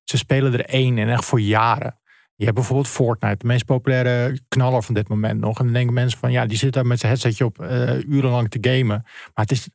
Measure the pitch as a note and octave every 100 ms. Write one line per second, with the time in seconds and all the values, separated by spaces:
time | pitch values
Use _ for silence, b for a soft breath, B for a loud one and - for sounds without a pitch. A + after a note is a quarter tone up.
0 | - A#2+ - C3+ C3+ A#2+ - C3 B2+ A#2+
1 | A2 B2 - B2 G#2 G#2+ A2+ A2 A#2+ -
2 | b b b - G#2+ A2 B2 C3 C#3 -
3 | A#2+ A2+ G#2 G2+ A#2 B2 - C3 C#3 B2+
4 | B2 B2 B2 C3 - - B2+ B2+ - G#2+
5 | G#2 G#2+ G#2+ G#2+ G#2+ A2 B2 A#2 B2 B2
6 | B2 A2+ B2+ B2 A#2 A2 C3+ C3 B2 A#2+
7 | A2 C3 A#2 G#2+ B2 - - B2 B2 C3
8 | C#3 C#3 C3 B2 A2 A#2+ A#2+ C3 A#2+ G#2
9 | - - - - G#2+ C3 -